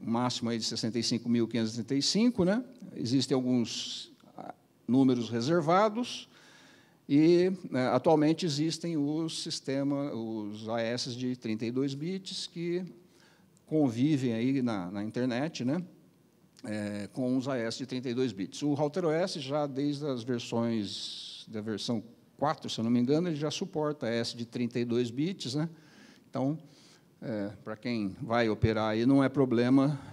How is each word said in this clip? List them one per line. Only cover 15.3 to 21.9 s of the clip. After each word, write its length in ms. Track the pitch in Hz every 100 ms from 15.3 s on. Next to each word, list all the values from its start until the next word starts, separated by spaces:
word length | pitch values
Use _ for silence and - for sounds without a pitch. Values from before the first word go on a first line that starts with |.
| 117 160 -
né, 180 | 123 175 175 - _ _ _ _ _ -
é, 460 | 107 107 104 104 98
com 240 | - 127 131
os 120 | 127
A 80 | 131
S 220 | 113 -
de 80 | 127
trinta 220 | 127 127
e 60 |
dois 180 | 120 127
bits. 300 | 98 92 -
O 120 | 143
Router 300 | 143 147 185
O 60 | 170
S, 300 | 160 185 175
já 260 | 131 147 147
desde 400 | 131 147 143 147
as 160 | 123
versões, 1200 | 117 120 - 117 117 113 98 - - - - - -
da 120 | 110
versão 400 | 107 101 -